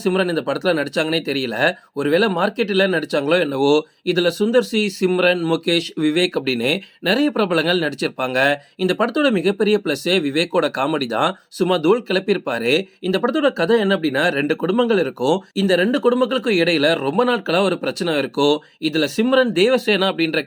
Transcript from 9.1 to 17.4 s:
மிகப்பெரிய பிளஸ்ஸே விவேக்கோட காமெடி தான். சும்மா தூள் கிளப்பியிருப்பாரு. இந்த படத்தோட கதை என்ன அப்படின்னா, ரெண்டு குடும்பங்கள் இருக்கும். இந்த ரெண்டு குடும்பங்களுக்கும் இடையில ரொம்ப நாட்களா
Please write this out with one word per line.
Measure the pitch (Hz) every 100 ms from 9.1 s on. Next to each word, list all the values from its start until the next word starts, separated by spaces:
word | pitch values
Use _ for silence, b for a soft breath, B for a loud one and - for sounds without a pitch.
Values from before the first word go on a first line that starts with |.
| 302 285
மிகப்பெரிய | 196 175 196 208 208
பிளஸ்ஸே | 160 139 165 185
விவேக்கோட | 147 143 170 175 147
காமெடி | 143 139 156 123
தான். | 110 160 190 b -
சும்மா | 180 180
தூள் | 156 240 -
கிளப்பியிருப்பாரு. | 190 190 185 143 117 117 160 190 B
இந்த | 185 185
படத்தோட | 240 311 285
கதை | - 170 233
என்ன | 196 190
அப்படின்னா, | 160 131 175 143
ரெண்டு | 147 156
குடும்பங்கள் | 170 226 240 202
இருக்கும். | 135 - 127 190 B 196
இந்த | 196 175
ரெண்டு | 202 285
குடும்பங்களுக்கும் | 240 247 240 262 247 185
இடையில | 165 160 151 165
ரொம்ப | 135 180 247
நாட்களா | 233